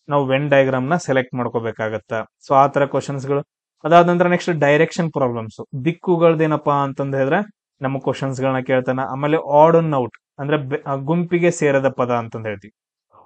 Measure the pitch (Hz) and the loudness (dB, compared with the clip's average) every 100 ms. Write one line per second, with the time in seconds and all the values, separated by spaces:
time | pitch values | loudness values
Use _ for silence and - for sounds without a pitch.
0 | - 143 131 135 147 139 135 127 127 170 | -4 -2 0 0 2 4 4 0 0 -2
1 | - 131 127 127 117 117 113 107 110 107 | 0 -2 -2 -4 -4 -4 -6 -6 -6 -6
2 | - 113 107 _ - 135 139 139 139 139 | -6 -8 -8 _ 0 4 4 2 0 -2
3 | - 139 131 143 - _ _ _ 151 170 | -4 -8 -4 -6 -6 _ _ _ 4 6
4 | 175 175 180 175 - 160 143 147 165 - | 6 4 2 0 -2 0 2 2 2 -2
5 | 165 147 127 117 110 - 120 139 127 175 | -4 -2 -4 -4 -10 -14 -12 -6 -6 -4
6 | - 170 170 156 156 151 151 143 139 135 | -2 2 4 4 0 0 0 0 -2 -4
7 | 139 135 135 175 208 _ _ - 135 135 | -4 -2 0 -2 -4 _ _ -8 -6 -4
8 | 143 127 135 127 135 131 127 131 127 127 | -6 -4 -6 -4 -2 -2 0 -2 0 -4
9 | 131 131 147 156 - 147 160 170 165 139 | -4 -4 -2 -2 2 4 6 6 2 -2
10 | 117 - _ - 143 151 131 156 151 139 | -4 -8 _ -10 -4 -4 -4 -8 -6 -6
11 | 135 170 170 175 175 170 147 135 135 131 | -2 -2 -2 0 0 0 0 2 0 -2
12 | 123 120 113 117 110 101 104 _ _ _ | -2 -2 -4 -8 -10 -10 -14 _ _ _
13 | _ _ | _ _